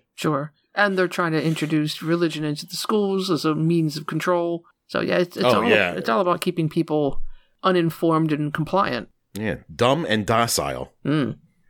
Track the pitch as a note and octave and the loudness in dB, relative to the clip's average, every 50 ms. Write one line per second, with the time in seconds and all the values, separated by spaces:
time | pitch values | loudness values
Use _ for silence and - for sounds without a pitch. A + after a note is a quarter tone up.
0 | _ _ _ - - D#3 D3+ C#3 D3 D3+ _ _ _ _ - G3+ G#3 G3+ F#3+ F#3 | _ _ _ -4 -2 -2 0 -2 -2 -6 _ _ _ _ -2 0 0 2 2 2
1 | F3+ F3 - - F3 E3 D#3+ D#3 C#3+ D#3+ D#3+ - D#3 D3+ D#3+ D#3 D3+ D3+ - - | 0 0 0 -2 -2 0 0 0 0 0 0 -2 -2 0 0 0 0 0 -4 -6
2 | F3 D#3+ E3+ E3+ E3+ D#3+ D3 D3+ D#3 D3+ D3 D3 - - F3 - - - A3 G#3+ | -4 -2 0 0 0 0 -2 -2 -4 -4 -4 -6 -8 -10 -10 -8 -4 0 0 0
3 | G3+ G3 F#3+ F#3+ F#3 F#3+ E3+ C3+ - D#3 D3+ D#3 D#3+ E3 E3+ E3 D#3+ D3+ D3 D#3 | 2 0 0 0 0 0 0 0 0 0 0 2 2 2 2 2 2 0 -2 -4
4 | D#3 - D#3+ D#3+ - F#3 F3+ F3 E3+ E3+ E3+ E3+ - _ _ _ _ - - - | -8 -6 -6 -4 0 0 0 0 0 -2 -4 -6 -8 _ _ _ _ -6 -4 -2
5 | - - F3 F3 F3+ F3+ - - G#3 B2 D#3+ G#3 A3 A#3+ - G3+ F#3+ B2 D#2+ - | -2 0 2 0 0 0 -2 0 2 4 4 4 4 4 4 4 4 2 -2 -4
6 | - - A3+ G#3+ F3+ F3 E3+ E3 - F3+ E3+ E3+ D#3+ D#3 - E3+ D#3+ - D3+ D3+ | -2 0 0 2 2 0 0 -2 -2 -2 -2 0 -2 -2 0 -2 -2 0 0 0
7 | D3 C#3 - - - - - - _ _ _ _ - F#3+ F#3 F3 E3 E3 - - | 0 0 0 0 0 -2 -4 -8 _ _ _ _ 0 2 2 2 2 0 0 0
8 | F3 E3 D#3+ D#3 D#3+ D#3 D3+ D3 D3+ D3 D3 - D#3 - F#3 F#3+ G3+ - B2 A2+ | 2 2 4 4 2 2 0 -2 -2 -2 -2 -2 -2 0 0 0 0 0 -2 -4
9 | - - _ _ _ _ - - A2 G#2 C#2+ A#1 - - D#2+ - A#2 B2 C#3 E3 | -6 -8 _ _ _ _ -10 -6 -4 -4 -4 -4 -8 -8 -2 2 2 4 4 2
10 | - - G#2+ A2 G2+ A2+ A2+ A#2 A#2 A2+ - - D2 C#2 C2 B1+ - - _ _ | 0 0 0 0 0 2 2 2 2 2 0 -2 -2 -2 -4 -6 -8 -12 _ _
11 | - - D3 D#3 B2+ A2 - - _ _ _ _ _ _ | -4 -2 0 0 0 -2 -4 -8 _ _ _ _ _ _